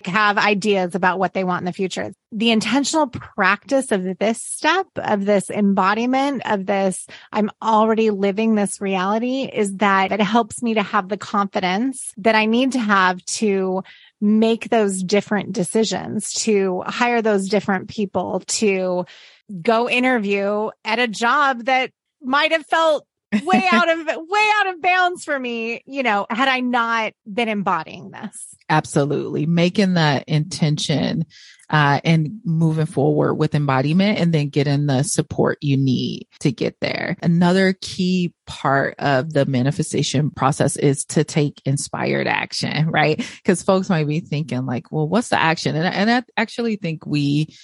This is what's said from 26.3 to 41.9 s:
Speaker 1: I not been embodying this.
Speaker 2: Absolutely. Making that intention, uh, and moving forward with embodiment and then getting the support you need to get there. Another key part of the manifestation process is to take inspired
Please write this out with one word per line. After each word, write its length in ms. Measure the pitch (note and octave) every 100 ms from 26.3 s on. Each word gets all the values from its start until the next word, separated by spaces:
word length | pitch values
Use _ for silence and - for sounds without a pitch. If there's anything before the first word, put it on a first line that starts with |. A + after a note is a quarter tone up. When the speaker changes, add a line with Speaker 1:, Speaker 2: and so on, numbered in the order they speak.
| A3 C4+
Speaker 1:
I 100 | B3+
not 540 | B3 A#3+ A#3 A3+ A3 - -
been 220 | G3+ A3+
embodying 640 | G#3 F#3+ F3 D#3+ F3+ F#3+
this. 440 | - G#3+ - - - -
Speaker 2:
Absolutely. 800 | D#3 - D#3+ C#3+ D3 B2+ C#3+ D3+
Making 480 | E3+ F3 F3+ F#3+
that 320 | F3+ D3+ C#3 -
intention, 960 | D#3 D#3 - D#3 D3 - C3+ - - E3 - - - -
uh, 320 | D3+ C#3+ C#3+
and 380 | - E3 D3+ G#3+
moving 440 | - D#3+ E3 D#3 D#3
forward 480 | - D3 D3+ C#3+ D3+
with 200 | D3+ D3
embodiment 640 | C#3+ C3 C#3+ E3+ G3 F3+
and 140 | E3+
then 160 | D#3+ C#3+
getting 380 | D3 C#3 C#3 D3
the 160 | C3
support 560 | C#3 - D3 - - -
you 160 | D3+ C3+
need 500 | C3+ B2 B2+ - - -
to 100 | D3+
get 240 | A#2 - -
there. 340 | - - - F3+
Another 520 | E3+ E3+ F3 F#3 F#3+ F#3+
key 540 | - - F3+ F#3 F3 - -
part 500 | - D3 C3+ - -
of 320 | C#3+ C3+ D#3+
the 140 | D3+ C#3
manifestation 840 | C3 C3 D#3 D3+ - - D#3 D3
process 460 | - C3+ D3+ - -
is 300 | C#3+ C#3 -
to 180 | -
take 380 | D3 - C#3+ -
inspired 640 | - C#3 -